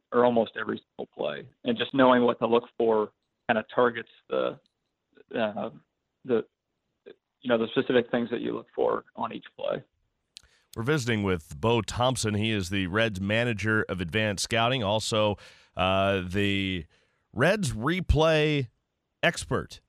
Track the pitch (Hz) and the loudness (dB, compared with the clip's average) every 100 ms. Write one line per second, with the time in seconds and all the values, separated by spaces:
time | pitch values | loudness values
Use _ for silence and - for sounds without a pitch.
0 | _ 123 123 117 110 - 107 107 - - | _ 2 4 4 0 -2 -6 -6 -8 -14
1 | 123 - 76 - 120 _ 135 117 120 139 | -12 -6 -6 -6 -12 _ -4 -2 -2 4
2 | 127 123 120 117 113 117 - - 113 110 | 6 6 4 2 2 2 0 -2 2 2
3 | 104 _ _ _ - 110 107 - 123 117 | 0 _ _ _ -2 0 0 0 0 0
4 | 110 _ - 65 62 - _ _ _ _ | -10 _ -6 -2 -2 -4 _ _ _ _
5 | _ _ - 127 107 107 120 139 _ _ | _ _ -10 -4 -4 -4 -8 -10 _ _
6 | _ _ 127 117 - _ _ _ _ _ | _ _ -2 -2 -2 _ _ _ _ _
7 | - - _ _ 127 117 110 - 123 127 | -20 -20 _ _ -2 0 0 -2 0 2
8 | 117 123 117 113 117 - - - 58 57 | 2 -2 -2 -4 -6 -8 -8 -2 -2 -2
9 | - - - - - - 50 50 - _ | -6 -12 -10 -10 -16 -10 -6 -6 -8 _
10 | _ _ _ - _ _ _ - 117 156 | _ _ _ -20 _ _ _ -8 -2 -2
11 | 117 110 101 90 - 71 107 117 - - | 0 0 0 -2 -4 -4 0 0 0 0
12 | 123 127 110 104 110 107 90 101 92 101 | 0 0 -2 0 0 -2 -2 -2 -2 0
13 | 113 95 98 110 120 107 107 110 - 90 | 0 0 -2 0 0 -2 0 0 0 -4
14 | 87 107 110 95 - 113 117 131 98 107 | -4 0 0 -2 -2 0 0 0 0 -2
15 | - 110 107 98 - - _ - 92 95 | 0 0 0 0 -8 -20 _ -2 0 2
16 | 98 98 90 95 101 98 95 92 78 _ | 2 0 -2 -2 0 0 -2 -4 -8 _
17 | _ _ _ - 147 220 165 107 127 180 | _ _ _ -2 0 2 -2 -2 -2 -2
18 | - 139 160 156 151 147 127 _ _ _ | 2 4 4 4 2 0 -4 _ _ _
19 | _ _ 165 - - 117 - - | _ _ -2 -2 -4 -4 -4 -12